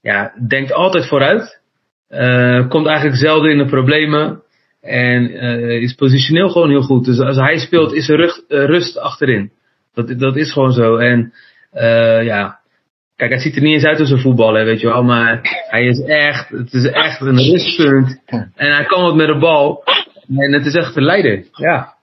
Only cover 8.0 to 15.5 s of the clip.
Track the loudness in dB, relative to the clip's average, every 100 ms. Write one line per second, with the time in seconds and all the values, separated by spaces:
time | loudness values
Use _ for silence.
8 | 0 2 0 -2 -4 -2 2 0 -2 -8
9 | -10 -4 -2 -2 -4 _ _ _ _ -10
10 | -8 -4 -2 -2 -4 0 2 2 2 2
11 | 2 0 -2 _ -20 _ _ -4 0 2
12 | 4 2 0 -2 -4 -10 _ _ _ _
13 | _ _ -2 -2 -4 0 2 2 2 2
14 | 2 2 2 2 2 2 0 0 0 0
15 | 2 2 0 -2 -4